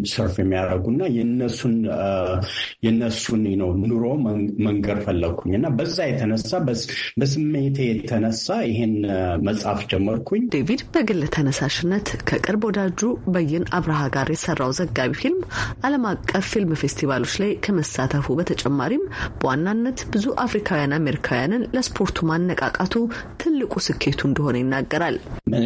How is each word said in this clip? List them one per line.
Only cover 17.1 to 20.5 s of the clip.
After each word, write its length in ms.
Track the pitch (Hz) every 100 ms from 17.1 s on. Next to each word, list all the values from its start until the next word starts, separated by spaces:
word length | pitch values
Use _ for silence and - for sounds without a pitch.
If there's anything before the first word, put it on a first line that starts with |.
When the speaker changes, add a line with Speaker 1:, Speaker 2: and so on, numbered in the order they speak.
| 127 117 -
Speaker 2:
ላይ 160 | 202 -
ከመሳተፉ 680 | - 185 151 - 131 143 135 131
በተጨማሪም 680 | 180 127 127 143 135 285 - - -
በዋናነት 680 | - 139 131 180 220 240 254 -
ብዙ 160 | 208 240 -
አፍሪካውያን 560 | 247